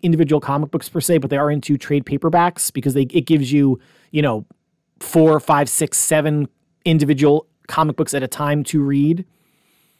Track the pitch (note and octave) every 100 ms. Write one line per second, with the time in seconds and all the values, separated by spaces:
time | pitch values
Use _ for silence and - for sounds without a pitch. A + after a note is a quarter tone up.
0 | F3+ E3 D3 D3+ - C#3+ D3+ D3 - E3
1 | - E3 C3+ C#3 D3 D3 - C#3 - D3
2 | - C#3+ E3 F3 F3 - - C3+ C#3 C3+
3 | C3+ E3+ B2 D#3 B2+ D3 C#3 B2+ _ _
4 | _ D3+ D3 A2 - _ _ _ _ -
5 | - E3 D#3+ D3+ - D3 C#3+ - D3+ -
6 | - D#3 D3+ D3+ C#3 _ _ _ F3 D#3+
7 | D3 C3+ D3 D3+ - _ - - D3+ -
8 | D#3+ C#3 B2+ - D3 D3 C#3 D#3 C#3 C#3
9 | D3 E3+ F3+ _ _ _ _ _ _